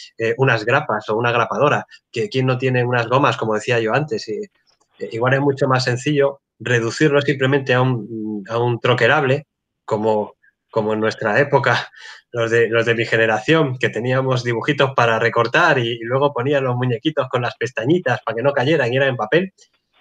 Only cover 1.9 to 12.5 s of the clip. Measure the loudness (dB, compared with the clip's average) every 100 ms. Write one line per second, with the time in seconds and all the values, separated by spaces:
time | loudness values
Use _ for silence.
1.9 | -18 _ -6 -4 0 0 0 0 0 0
2.9 | 0 0 2 2 0 -2 -2 0 0 0
3.9 | -2 -2 -6 -6 -8 -10 _ _ _ _
4.9 | -14 -10 -2 0 2 0 0 0 0 0
5.9 | -2 0 2 0 -2 _ -10 -2 0 0
6.9 | 2 2 2 2 0 2 0 2 2 2
7.9 | 0 -4 -8 -6 -8 -6 -2 0 0 0
8.9 | 2 2 2 2 -2 -4 _ _ _ -6
9.9 | -2 0 -2 -4 -12 _ _ _ -4 -2
10.9 | 0 -2 -2 0 0 2 2 2 0 -4
11.9 | -16 -20 -20 _ -4 0